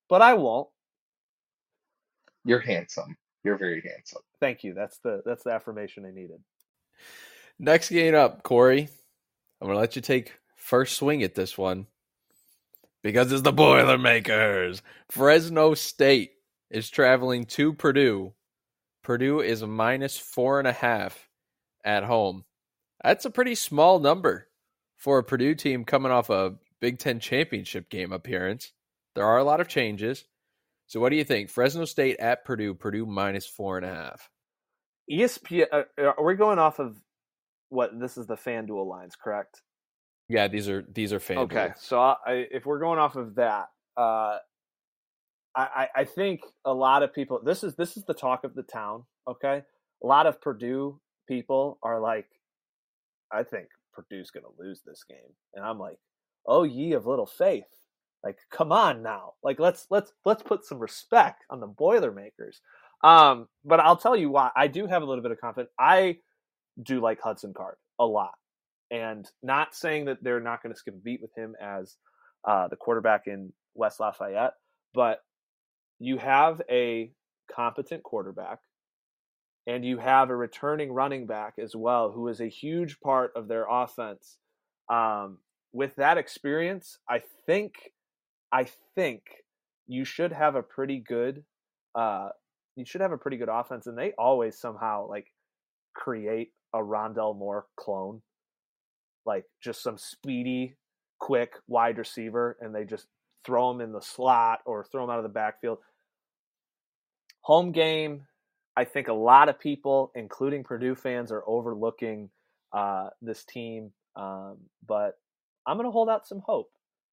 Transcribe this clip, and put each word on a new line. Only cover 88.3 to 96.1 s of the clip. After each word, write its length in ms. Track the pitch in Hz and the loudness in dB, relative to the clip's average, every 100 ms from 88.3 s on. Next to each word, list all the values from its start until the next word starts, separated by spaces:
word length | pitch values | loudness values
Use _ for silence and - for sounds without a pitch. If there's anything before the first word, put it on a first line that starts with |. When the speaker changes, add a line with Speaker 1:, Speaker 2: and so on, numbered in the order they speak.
| _ _ | _ _
Speaker 1:
I 160 | 131 123 - _ | -2 -2 -8 _
think 280 | 190 160 110 - - _ _ _ _ - | -4 -4 -6 -16 -20 _ _ _ _ -12
you 180 | 127 | -8
should 280 | 135 - 135 | -8 -6 -6
have 220 | 143 151 | 0 0
a 80 | 135 | 0
pretty 380 | - - 135 135 | -6 -8 -6 -8
good, 440 | 113 120 123 143 - _ _ _ _ | -6 -4 -4 -8 -18 _ _ _ _
uh, 360 | 117 113 98 98 - _ _ _ - | -4 -4 -4 -8 -14 _ _ _ -18
you 80 | |
should 160 | 123 180 | -12 -4
have 120 | 190 | -4
a 60 | 147 | -4
pretty 180 | 143 123 | -8 -6
good 140 | 113 | -4
offense, 380 | 113 120 120 120 | -4 -6 -12 -12
and 100 | 117 | -8
they 140 | 190 - | -8 -2
always 400 | 123 131 113 - | 0 2 -2 -6
somehow, 520 | 120 107 113 104 101 | -12 -8 -6 -6 -8
like, 180 | 104 - _ _ _ _ _ _ | -12 -16 _ _ _ _ _ _
create 580 | - - | -14 -10